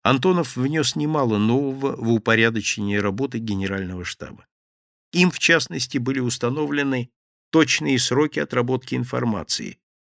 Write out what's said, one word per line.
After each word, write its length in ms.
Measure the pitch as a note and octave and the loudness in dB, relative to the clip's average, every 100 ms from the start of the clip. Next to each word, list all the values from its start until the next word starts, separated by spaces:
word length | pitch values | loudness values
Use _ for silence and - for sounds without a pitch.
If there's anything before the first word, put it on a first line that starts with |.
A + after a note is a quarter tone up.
Антонов 540 | A#2 C3 F#3 F3 C#3+ B2 | 0 2 4 2 0 -2
внес 400 | C3+ D#3+ C3+ D#3 | 0 0 -2 -2
немало 420 | D3+ D#3 A#2+ G#2 | -2 0 2 2
нового 560 | A2 B2+ C#3 C3+ C3+ | 2 2 0 -2 -4
в 160 | B2+ A2+ | -2 2
упорядочение 920 | A2+ A#2 A2+ A2+ A2+ - - G2+ G#2 | 2 4 4 4 2 -2 -2 -2 0
работы 380 | G2+ G2+ C3+ A#2 | 0 -2 -4 -4
Генерального 680 | A2+ G2 F#2+ G2 F#2 F2+ | -4 -2 -2 -4 -6 -8
штаба. 420 | F2 - C#2 - _ _ _ _ _ _ _ | -10 -12 -14 -16 _ _ _ _ _ _ _
Им, 180 | F3 F3+ | 2 2
в 80 | - | 4
частности, 600 | - E3 C3 D#3 - C3+ | 2 2 2 -4 -4 -2
были 200 | B2 C3+ | -2 -2
установлены 920 | B2 - B2 D3 D3 C#3+ C#3 B2+ B2 _ _ _ _ | -2 -2 -2 -2 -2 -2 -2 -2 -6 _ _ _ _
точные 480 | D#3+ C#3+ - D3 B2+ | 2 4 0 0 0
сроки 400 | - B2+ D3+ D3 | 2 0 0 -2
отработки 560 | D3 B2+ B2 B2+ - B2+ | -2 -2 -2 -4 -4 -6
информации, 800 | B2 B2+ A#2+ G2 - - - - _ _ | -4 -4 -2 -4 -4 -6 -8 -14 _ _